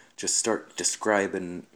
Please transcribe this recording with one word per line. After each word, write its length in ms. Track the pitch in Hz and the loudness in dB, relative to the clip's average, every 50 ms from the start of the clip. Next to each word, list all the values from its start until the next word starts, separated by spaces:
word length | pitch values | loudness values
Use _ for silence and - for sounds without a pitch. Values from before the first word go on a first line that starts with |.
| - - _ | -20 -20 _
Just 200 | - - - - | -6 -4 0 0
start 400 | - - 117 107 - - - - | 0 2 2 0 -2 -2 -8 -6
describing, 920 | - 175 - - - - 107 107 101 98 90 95 92 90 87 87 87 - - - | -4 -2 -2 -2 0 2 2 4 4 4 2 -2 -4 -4 -6 -8 -10 -12 -12 -10